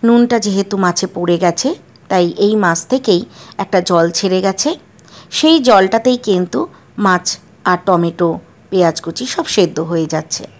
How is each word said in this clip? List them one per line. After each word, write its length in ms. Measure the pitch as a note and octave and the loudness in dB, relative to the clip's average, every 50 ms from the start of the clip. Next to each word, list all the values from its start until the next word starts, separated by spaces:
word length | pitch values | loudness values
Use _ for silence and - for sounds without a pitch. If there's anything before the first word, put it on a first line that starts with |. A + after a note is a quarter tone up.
| - | 2
নুনটা 300 | A#3 A#3 A#3+ A#3+ A#3+ B3 A#3 G3+ | 4 4 4 4 2 0 -2 -2
যেহেতু 300 | G#3 G3 G3 G3 G3 G#3 G3 F#3+ | -2 -2 -2 -2 -2 -2 -2 0
মাছে 220 | F3+ F3 - - F3+ - | 0 0 -2 -4 -6 -6
পড়ে 200 | - F3 F3 F3 E3 F#3 | -6 -2 -2 0 0 0
গেছে, 240 | F3 E3+ - - C4 F4 - - _ _ _ _ _ | 0 0 0 -4 -4 -4 -6 -12 _ _ _ _ _
তাই 160 | G3 F#3 F3 F3 E3+ - G3 | 0 0 0 0 0 0 0
এই 80 | G3+ A3 G#3+ G3+ | 0 2 2 2
মাছ 140 | F3 E3 E3 - - | 0 0 -2 -2 -2
থেকেই 300 | B3 A#3+ - - B3+ F3 - - - - - - - - G3+ | -4 -4 0 0 0 0 0 -6 -16 -20 -20 -20 -10 -10 -8
একটা 160 | - - F#3+ F3+ - | -2 -2 -2 0 2
জল 180 | F#3 E3+ E3 E3+ E3+ - | 2 2 2 2 0 -2
ছেড়ে 200 | - F#3+ F3+ F#3 F#3 | -2 0 -2 0 0
গেছে, 240 | G3 F#3+ F#3+ - C#4+ E4 - - _ _ _ - - - - - - - - | -2 -2 -2 -2 -4 -4 -6 -10 _ _ _ -20 -20 -20 -20 -20 -10 -6 0
সেই 180 | - D#4 D#4+ E4 C4 A#3+ | 2 4 4 4 6 6
জলটাতেই 500 | A#3 G3 F#3+ F#3+ F#3+ A3+ A3+ B3+ B3+ A#3+ B3 - | 6 6 6 4 2 2 2 2 0 0 0 0
কিন্তু 320 | G3 F3+ F3+ F3 - B3 - - - - - _ _ - G#3 | 0 0 0 -2 -4 -6 -6 -6 -10 -20 -20 _ _ -2 0
মাছ 180 | G3 F#3 F3+ F3+ - - - - _ - _ - F#3 | 2 2 2 0 -4 -8 -8 -12 _ -20 _ -2 -2
আর 80 | F3+ F3 - | -2 0 0
টমেটো, 420 | - F#3 E3+ E3+ E3+ E3+ - F3+ E3+ D#3+ F3+ - - - _ _ _ | 0 0 2 0 -2 -2 -2 -2 -2 -2 -4 -10 -18 -20 _ _ _
পেঁয়াজ 260 | - F#3+ F3+ E3+ D#3 - - | 0 2 2 2 0 -2 -8
কুচি 200 | E3+ - - B3 C4 - | -10 -10 -8 -8 -8 -6
সব 120 | - D#4+ - - | -6 -6 -4 0
সেদ্ধ 220 | - F#3+ E3 - - E3 D#3+ | 0 0 0 0 -4 -6 -4
হয়ে 160 | F3 E3 D#3+ D#3+ D#3+ | -2 -4 -4 -2 -4
যাচ্ছে। 320 | D#3 D#3 - - - - - - - | -6 -6 -6 -10 -10 -10 -14 -20 -20